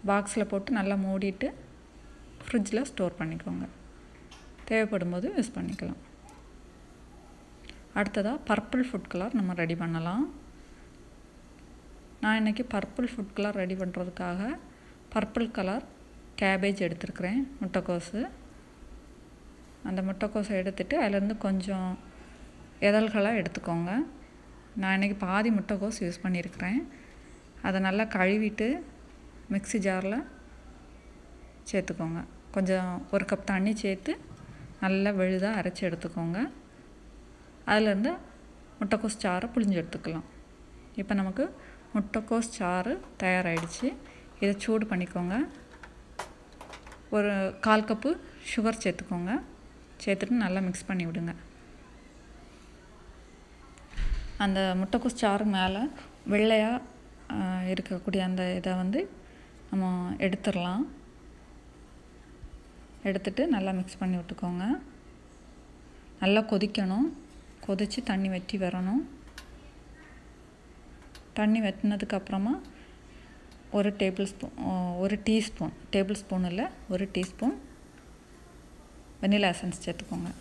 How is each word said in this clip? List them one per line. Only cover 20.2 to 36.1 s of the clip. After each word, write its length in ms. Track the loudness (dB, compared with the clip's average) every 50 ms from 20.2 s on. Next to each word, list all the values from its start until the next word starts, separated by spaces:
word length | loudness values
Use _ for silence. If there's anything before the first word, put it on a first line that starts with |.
| -2 0 0 -2 -2 0
எடுத்துட்டு 540 | 0 0 0 0 -2 -2 -2 0 2 2 4
அதுலேருந்து 360 | 4 4 4 2 2 0 0
கொஞ்சம் 600 | 0 2 2 2 0 0 -2 -2 -2 -2 -4 -6 -8 -16 -18 -18 -18 -20 -18 -18 -18 -20 -18 -20 -20 -20 -6 4
இதழ்களை 580 | 4 6 8 8 6 4 4 4 4 4 4 2
எடுத்துக்கோங்க. 580 | 0 0 -2 -4 -2 -2 0 0 0 0 0 0 0 -2 -4 -16 -18 -20 -20 -20 -20 -20 -20 -20 -20 -10 -4
நான் 160 | -2 2 4 4
இன்னைக்கு 240 | 4 4 2 2
பாதி 340 | 0 0 2 4 4 6 6
முட்டைக்கோஸ் 500 | 4 4 2 2 0 0 0 -2 -2 -2
யூஸ் 220 | -2 -4 -4 -2 -2
பண்ணியிருக்கிறேன். 640 | 0 0 0 -2 -4 -4 -2 0 2 2 2 0 -2 -10 -18 -20 -20 -20 -20 -20 -20 -20 -20 -20 -20 -18 -4 -2
அதை 180 | 0 2 4
நல்லா 240 | 4 4 4 4 2
கழுவிட்டு 800 | 2 4 4 6 6 6 4 4 2 2 2 0 2 2 0 -4 -10 -16 -18 -20 -20 -20 -20 -20 -20 -18 -20 -6 -2
மிக்ஸி 280 | -2 -2 0 0 0 2
ஜாரில் 460 | 2 2 2 2 0 0 0 -2 -4 -6 -12 -18 -20 -20 -20 -20 -20 -20 -20 -20 -20 -20 -20 -20 -20 -20 -20 -20 -20 -20 -20 -20 -20 -20 -20 -18 -12 -2 0
சேர்த்துக்கோங்க. 520 | 0 0 0 -4 -4 -2 -2 -2 -4 -6 -8 -14 -20 -18 -4
கொஞ்சம் 560 | 0 0 2 4 4 2 2 0 -4 -4 -4 0
ஒரு 140 | 0 0 2
கப் 200 | 2 0 0 2
தண்ணி 320 | 0 2 2 4 2 2
சேர்த்து 440 | 2 0 -2 -2 0 -2 -4 -4 -4 -6 -16 -18 -18 -16 -16 -16 -16 -16 -16 -8 -2
நல்லா 300 | 0 2 4 4 4 4
விழுதா 420 | 4 4 4 4 4 2 2 2 0 0
அரைச்சி 200 | 0 -2 -2 0
எடுத்துக்கோங்க. 680 | -2 -2 -2 -2 -6 -6